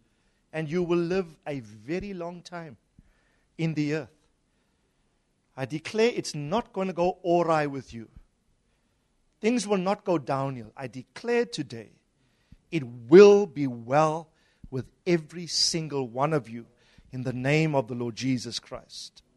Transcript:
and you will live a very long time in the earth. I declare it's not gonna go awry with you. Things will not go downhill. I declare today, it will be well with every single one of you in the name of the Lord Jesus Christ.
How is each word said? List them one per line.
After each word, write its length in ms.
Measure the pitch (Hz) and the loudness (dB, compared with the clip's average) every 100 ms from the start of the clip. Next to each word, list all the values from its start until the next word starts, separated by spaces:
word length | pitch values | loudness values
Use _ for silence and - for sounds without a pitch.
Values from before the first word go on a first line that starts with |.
| _ _ _ _ _ | _ _ _ _ _
and 180 | 156 151 | -10 -4
you 140 | 175 | -2
will 160 | 170 175 | 0 0
live 280 | 170 190 165 - 151 | 0 -2 -4 -10 -10
a 140 | 139 | -10
very 520 | 107 107 117 180 202 | -12 -14 -8 -8 -8
long 280 | 180 170 180 | -10 -12 -14
time 340 | - 175 160 - _ _ _ _ _ _ _ - | -14 -14 -14 -18 _ _ _ _ _ _ _ -4
in 160 | 165 | -2
the 220 | 151 147 156 | 0 -2 -2
earth. 140 | 117 _ _ _ _ _ _ _ _ _ _ _ _ _ _ 135 | -6 _ _ _ _ _ _ _ _ _ _ _ _ _ _ -10
I 100 | 127 | -8
declare 460 | 151 - 220 233 | -8 -4 0 0
it's 220 | 180 - 151 | 0 -6 -8
not 380 | 143 220 - | -4 -4 -4
gonna 200 | 196 190 | -6 -4
go 260 | 165 175 - 175 | -2 -2 0 2
awry 420 | 175 165 156 147 | 2 4 2 0
with 260 | 139 - | -6 -12
you. 160 | 113 110 - - _ _ _ _ _ _ _ _ _ _ _ | -16 -16 -20 -20 _ _ _ _ _ _ _ _ _ _ _
Things 240 | 214 247 202 | 0 0 0
will 120 | 196 | 0
not 260 | 185 202 | 0 -2
go 140 | 196 165 | 0 -2
downhill. 560 | 135 135 139 123 107 - | -2 -4 -4 -8 -12 -14
I 120 | 127 | -14
declare 580 | 131 - - 233 240 240 | -14 -18 -10 -2 0 0
today, 460 | 160 135 117 104 _ _ _ _ _ _ - _ | -6 -10 -14 -16 _ _ _ _ _ _ -20 _
it 120 | 165 | -6
will 640 | 120 123 117 175 202 202 190 | -6 -10 10 12 12 10 4
be 220 | 143 135 | -4 -6
well 640 | 120 117 143 156 160 160 _ _ _ - | -6 0 2 2 0 -10 _ _ _ -12
with 160 | 127 - _ 180 | -10 -10 _ -2
every 400 | 170 151 170 165 | -2 -2 -14 -8
single 640 | - - 165 156 139 123 | -2 -2 -2 -4 -6 -4
one 240 | 120 151 | -2 0
of 160 | 151 113 | 0 -4
you 180 | 117 113 _ _ - - | -12 -16 _ _ -20 -14
in 120 | 127 | -8
the 100 | 127 | -6
name 400 | 123 135 151 160 | -4 0 2 2
of 140 | 139 113 | 0 -2
the 80 | 120 | -4
Lord 200 | 120 104 | -8 -4
Jesus 440 | 131 123 117 - | -2 -2 -4 -12
Christ. 640 | - 123 - - - - _ | -12 -16 -18 -18 -20 -20 _